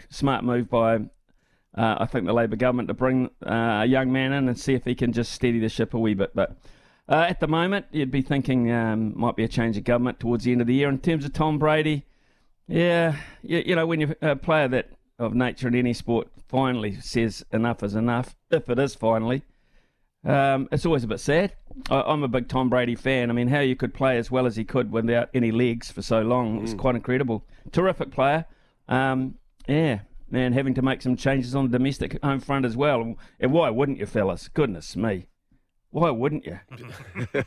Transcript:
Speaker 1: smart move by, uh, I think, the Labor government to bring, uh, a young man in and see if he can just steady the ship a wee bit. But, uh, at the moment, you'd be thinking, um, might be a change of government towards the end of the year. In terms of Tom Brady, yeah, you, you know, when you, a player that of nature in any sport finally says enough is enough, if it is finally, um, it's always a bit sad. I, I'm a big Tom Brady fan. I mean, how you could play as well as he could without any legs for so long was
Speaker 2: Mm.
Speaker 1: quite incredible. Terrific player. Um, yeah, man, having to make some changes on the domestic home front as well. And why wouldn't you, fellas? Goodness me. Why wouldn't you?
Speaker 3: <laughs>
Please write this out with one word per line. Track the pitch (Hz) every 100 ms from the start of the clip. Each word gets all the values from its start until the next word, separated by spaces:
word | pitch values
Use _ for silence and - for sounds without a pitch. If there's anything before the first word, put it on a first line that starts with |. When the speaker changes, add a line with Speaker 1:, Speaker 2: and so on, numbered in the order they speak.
| -
Speaker 1:
smart | - 139 123
move | 120 120 117
by, | 120 113 113
uh, | 107 - _ _ _ _ _ - 113 104
I | 113
think, | 127 90
the |
Labor | 113 117 107
government | 127 123 113
to |
bring, | 113 127 131 127 - -
uh, | 117 117 107
a | 117
young | 131 131
man | 131 131
in | 139 131
and | 120
see | -
if | 127
he | - 117
can | 123
just | 117 117
steady | - 123 117
the | 110
ship | - 113
a | 117
wee | 113
bit. | 98 98
But, | - 95 - - - _ _ -
uh, | 147 170
at | 185
the | 156
moment, | 160 180 196 -
you'd | 156 135
be | 135
thinking, | 131 139 135 131 117
um, | 120 113 110 110 -
might | 117 -
be |
a | 110
change | - 113 104
of |
government | - 120 123 -
towards | 117 120
the | 117
end | 120
of | 117
the |
year. | 131 143
In | 135
terms | - 160
of | 139
Tom | - 156 151
Brady, | 151 156 156 147 - _ _ _ _ _ -
yeah, | 170 175 170 170 147 - -
you, | - 170 -
you | 170
know, | 165
when | 165
you, | 151 160
a | 160
player | 139 - 156 139
that | 127 - - _ -
of | 117
nature | 113 123 - 127
in | 123
any | 123
sport | 117 - 117 - - -
finally | 131 131 123 107 98
says | - 120 117 - -
enough | 110 117 113
is | 104
enough, | 104 117 120 127 - _
if | 160 -
it | 120
is | 139 -
finally, | 113 113 113 127 - _ _ _ _ _ _ _
um, | - 139 139 135 135
it's | 147
always | 170 147
a | 117
bit | 110
sad. | - 156 196 - - - -
I, | 135
I'm | - 151
a | 139
big | 127 120
Tom | 131 127
Brady | 127 123
fan. | 117 131 131 120
I |
mean, | 120 120
how | 143
you | 135
could | 131 123
play | - 135 123
as | 113
well | 127 127
as | 110
he |
could | 110 131 113
without | 110 113 117 117
any | 131 117
legs | 113 123 117 -
for | -
so | 98 113
long | 110 123 117 110
was | 110
Speaker 2:
Mm. | 107
Speaker 1:
quite | 131
incredible. | 123 110 127 139 110 - - -
Terrific | - 185 175 139
player. | - 135 156 165 - _ _ -
Um, | 127 135 131 131 - _ _ -
yeah, | 147 160 107 - - -
man, | 120 127
having | 123 139
to | 131
make | 131 131
some | 131 127
changes | 139 135 123
on | 139 135
the | 123
domestic | 135 139 - -
home | 143 135
front | - 139 127
as | 113
well. | 143 120 113 117 - -
And | 127
why | 156 151
wouldn't | 113 143 135
you, | 104
fellas? | 113 98 87 -
Goodness | - 139 87 -
me. | 90 110 95 - _ _ _ _ _ _
Why | 151 165
wouldn't | 117 135 151 -
you? | - -
Speaker 3:
<laughs> | 117 123 - - - 123 143